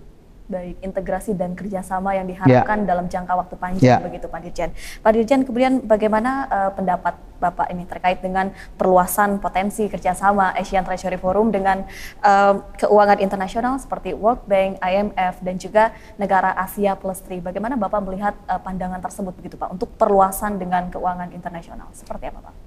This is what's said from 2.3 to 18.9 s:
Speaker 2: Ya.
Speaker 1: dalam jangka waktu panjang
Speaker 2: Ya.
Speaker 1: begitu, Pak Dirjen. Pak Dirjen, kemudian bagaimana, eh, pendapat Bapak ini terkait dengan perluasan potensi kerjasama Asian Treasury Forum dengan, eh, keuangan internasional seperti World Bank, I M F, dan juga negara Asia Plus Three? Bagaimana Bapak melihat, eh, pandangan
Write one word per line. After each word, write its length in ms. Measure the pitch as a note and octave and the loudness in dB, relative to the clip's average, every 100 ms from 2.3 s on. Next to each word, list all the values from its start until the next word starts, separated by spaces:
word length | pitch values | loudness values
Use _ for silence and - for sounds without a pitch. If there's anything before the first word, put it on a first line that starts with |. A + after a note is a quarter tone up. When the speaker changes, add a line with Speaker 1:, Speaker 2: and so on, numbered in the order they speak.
| F3+ - B3 - G#3 | 2 6 6 4 0
Speaker 2:
Ya. 60 | F#3+ | 0
Speaker 1:
dalam 160 | F3+ F3 | 0 -2
jangka 320 | F#3 F3+ F3+ | -4 -2 -2
waktu 160 | F3+ | -2
panjang 320 | - F3+ F#3 B2+ | -8 -6 4 6
Speaker 2:
Ya. 160 | A#2+ | 6
Speaker 1:
begitu, 240 | F3 E3+ E3 | 2 -8 -10
Pak 160 | E3 | -10
Dirjen. 320 | E3+ - E3 - - - | -10 -6 -6 -6 -14 0
Pak 140 | A3 | 2
Dirjen, 320 | A3+ A3 C4+ C4 | 4 4 2 2
kemudian 320 | A#3 C4 C4 G#3+ | 0 2 2 2
bagaimana, 640 | G#3+ G#3+ G#3+ B3 C4+ - | 2 2 2 0 -4 -2
eh, 220 | G3 G3 | 0 0
pendapat 400 | G3 F#3 F3 F3 - - - | 0 -2 -2 -2 -6 -12 -4
Bapak 320 | F3 F3 - | -4 -2 -4
ini 160 | F3+ F3 | -6 -10
terkait 320 | - F#3 F#3 | -4 -2 0
dengan 300 | F#3+ F#3+ F#3+ - - - | -2 -2 -2 -6 -10 0
perluasan 640 | F#3 F#3 F3+ - G#3 G3 | 4 6 4 2 2 0
potensi 480 | F3+ F3+ G3+ G#3+ G3+ | -2 -2 -2 -2 -4
kerjasama 720 | F#3 F#3 F3+ G3 G3+ F#3 F3+ | -2 -2 2 2 4 2 0
Asian 240 | G3 G3 | -2 -2
Treasury 400 | F3+ F#3 F#3 F3+ | -2 -4 -4 -2
Forum 320 | F#3 G3 A3+ | 0 2 2
dengan, 320 | G3+ F#3+ F#3+ F#3+ - - - | 2 0 0 -4 -14 -16 0
eh, 340 | G#3 G3 G3+ G3 - - | 4 6 6 4 -2 -2
keuangan 400 | - G#3 G3+ G3+ | 4 6 8 4
internasional 560 | F#3+ G3 F#3+ A3+ B3 C4+ | 2 -2 -4 -2 -2 -2
seperti 400 | - F3 F#3 D#3 | -6 -8 -6 0
World 240 | G#3 B3 - | 0 0 2
Bank, 320 | G3 F#3+ F#3+ | 2 2 -2
I 120 | F#3 F#3+ | 0 0
M 160 | G#3 | 0
F, 240 | F#3+ F#3 F3+ | -2 -2 -2
dan 160 | F#3 F#3 | -6 -6
juga 380 | F#3 G#3+ A3 A3 - - | 0 4 4 0 -14 -6
negara 320 | G3+ F#3+ F#3 F#3 | 2 2 2 0
Asia 400 | F#3 - G3 F#3+ | -4 0 0 0
Plus 240 | F#3+ F#3 | -6 -8
Three? 180 | - F3+ | -10 -8
Bagaimana 380 | F3+ G3 A3+ C4+ | -6 -6 -4 -2
Bapak 240 | F#3+ G#3 | -2 -2
melihat, 320 | F#3+ F#3+ G#3 G3+ - | -4 -4 -4 -4 -6
eh, 80 | F#3 | -6
pandangan 420 | F#3+ F3+ F#3 | -6 -6 -6